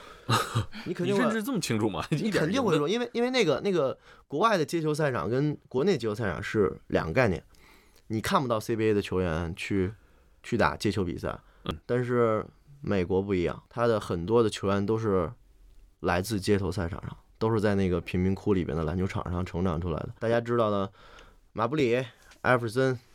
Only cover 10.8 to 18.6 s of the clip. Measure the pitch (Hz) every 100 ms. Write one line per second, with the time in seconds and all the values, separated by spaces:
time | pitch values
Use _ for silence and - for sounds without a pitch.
10.8 | 107 101 87 - 78 - - - - 87
11.8 | - 123 123 123 113 107 - - - -
12.8 | - 101 87 95 98 92 80 58 - 117
13.8 | 120 107 - 90 87 117 107 - 98 98
14.8 | 101 113 110 95 78 - - _ - -
15.8 | - _ 87 87 98 104 104 98 90 95
16.8 | 85 - - - - _ 113 113 104 98
17.8 | 95 87 - 90 92 95 104 95